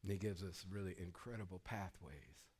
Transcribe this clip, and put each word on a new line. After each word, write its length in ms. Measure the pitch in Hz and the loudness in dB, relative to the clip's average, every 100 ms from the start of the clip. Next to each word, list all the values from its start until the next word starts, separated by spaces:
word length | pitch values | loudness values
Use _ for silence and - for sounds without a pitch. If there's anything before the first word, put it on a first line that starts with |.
And 100 | 98 | 4
he 60 | 98 | 6
gives 260 | 104 92 | 6 4
us 220 | 95 87 92 | 0 -2 -2
really 260 | 101 98 87 | 0 2 2
incredible 600 | 90 87 123 117 95 92 | -2 -2 -4 -2 -2 -4
pathways 880 | - 113 95 - 87 71 - 73 - - | -2 0 0 -2 -10 -10 -10 -16 -18 -20